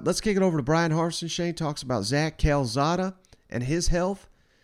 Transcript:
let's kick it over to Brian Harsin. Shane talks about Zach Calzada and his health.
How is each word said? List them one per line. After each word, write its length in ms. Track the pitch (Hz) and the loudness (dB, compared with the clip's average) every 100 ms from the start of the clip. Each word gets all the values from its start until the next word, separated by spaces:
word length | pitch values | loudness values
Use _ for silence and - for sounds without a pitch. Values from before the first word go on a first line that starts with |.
let's 180 | - 180 | 0 -2
kick 160 | 220 190 | 0 2
it 60 | |
over 140 | 190 160 | 2 2
to 60 | |
Brian 280 | 123 160 170 | 2 2 2
Harsin. 380 | 156 170 156 165 | 0 0 -4 -6
Shane 260 | - 170 165 | -4 -4 -2
talks 260 | 156 151 | -4 -4
about 220 | 131 123 | -4 -4
Zach 340 | 104 143 156 - | 0 0 0 2
Calzada 800 | 156 143 123 120 147 180 185 185 _ - _ | 2 4 0 0 0 0 -2 -6 _ -20 _
and 140 | 117 | -6
his 240 | 123 170 165 | -2 0 2
health. 420 | 175 185 196 - _ _ _ | 2 0 -4 -12 _ _ _